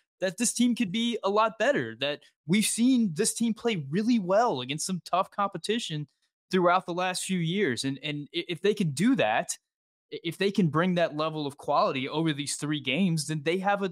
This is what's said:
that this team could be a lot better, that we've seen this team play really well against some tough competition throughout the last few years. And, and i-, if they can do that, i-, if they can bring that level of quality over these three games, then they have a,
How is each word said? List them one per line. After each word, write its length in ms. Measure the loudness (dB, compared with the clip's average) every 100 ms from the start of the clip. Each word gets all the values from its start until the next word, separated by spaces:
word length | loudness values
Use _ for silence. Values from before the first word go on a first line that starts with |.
| _ -6
that 180 | -4 -2
this 140 | -2
team 240 | 2 0 2
could 160 | -2
be 260 | -2 -2 -2
a 60 | 0
lot 280 | 2 2 2
better, 380 | 0 0 -2 -4
that 200 | -6 -6 _ _ 0
we've 180 | 2 2
seen 460 | 2 4 4 2
this 200 | 0 -2
team 200 | 0 -2
play 320 | 0 -2 -2 -2
really 300 | -2 2 2
well 400 | 2 2 2 0
against 260 | -4 -6 -4
some 160 | -6 -2
tough 240 | -2 -2
competition 760 | -2 -4 -4 -4 -4 -4 -8 -10 _ _ _ -2
throughout 340 | 2 4 4 2
the 80 |
last 300 | -2 -2 -2
few 160 | -4 -2
years. 440 | 0 0 0 0
And, 160 | -4 -6
and 240 | -6 -8 -8 -8
i-, 100 | -6
if 140 | -2
they 120 | 0 0
can 160 | 0
do 240 | 2 2 4
that, 420 | 2 0 -2 -8 _ _ _ _ _
i-, 60 | -10
if 140 | -8 -2
they 140 | 0
can 160 | 2 2
bring 280 | 2 2 2
that 220 | 0 0
level 300 | -4 -4 -6
of 100 | -6
quality 500 | 0 2 2 0 -4
over 240 | -2 0
these 260 | -2 -4 -4
three 220 | -4 -2
games, 460 | 0 2 2 0 -2
then 160 | -4
they 140 | -2 0
have 240 | 0 0
a, 100 | -2